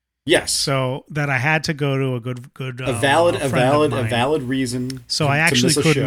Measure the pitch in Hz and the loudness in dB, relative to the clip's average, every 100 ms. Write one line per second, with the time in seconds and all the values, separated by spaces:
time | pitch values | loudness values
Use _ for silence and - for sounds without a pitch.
0 | _ _ - 165 - - - 135 127 135 | _ _ 0 0 2 -4 0 0 0 -4
1 | - 151 143 127 147 156 160 143 143 135 | -8 -4 -2 0 2 0 -2 -2 -2 0
2 | 135 123 123 123 127 - 131 123 131 117 | -2 -4 -6 -10 -12 -12 -10 -6 -4 0
3 | 139 151 175 170 139 131 131 147 151 127 | 2 4 4 2 -2 2 2 4 2 0
4 | 117 120 127 156 123 135 127 123 127 131 | -2 0 0 -2 -2 -2 -2 -4 -6 -10
5 | - - 147 143 170 123 175 147 160 139 | -8 -2 0 2 2 2 2 2 2 2